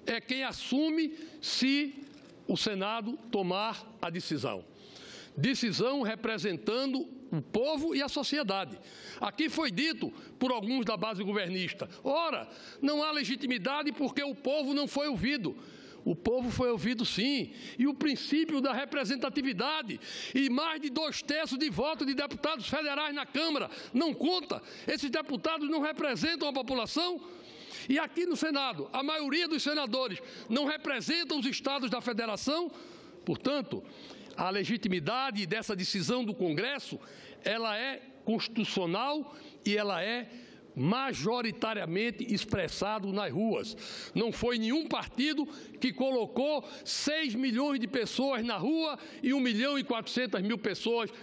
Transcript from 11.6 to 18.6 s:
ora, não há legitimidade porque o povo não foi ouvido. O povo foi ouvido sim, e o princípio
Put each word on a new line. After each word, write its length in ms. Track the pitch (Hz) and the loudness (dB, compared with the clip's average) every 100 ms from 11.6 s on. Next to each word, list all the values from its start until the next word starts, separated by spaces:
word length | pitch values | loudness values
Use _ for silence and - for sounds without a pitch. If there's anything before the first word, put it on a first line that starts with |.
| 175 - - - | -2 -4 -8 -4
ora, 460 | 254 285 339 226 110 - - - | 0 2 2 0 -6 -12 -16 0
não 200 | 277 294 | 2 2
há 100 | 302 | 2
legitimidade 800 | 302 208 247 262 247 185 285 294 | 0 0 0 0 0 2 0 0
porque 300 | 226 277 - | 0 0 0
o 100 | 285 | -2
povo 400 | 269 - 294 269 | 0 2 2 4
não 140 | 285 285 | 2 2
foi 180 | 277 294 | 0 0
ouvido. 500 | 233 208 294 170 - - - - - | 2 2 2 0 -4 -10 -18 -18 -6
O 120 | - 165 | -2 0
povo 340 | - 247 240 | 2 2 2
foi 180 | - 254 | 2 2
ouvido 360 | 226 175 233 | 4 2 2
sim, 480 | 233 - 240 285 151 - - - | 0 2 2 2 0 -6 -8 2
e 80 | 262 | 2
o 80 | |
princípio 640 | 277 302 262 - 294 320 294 | 4 2 2 2 2 4 4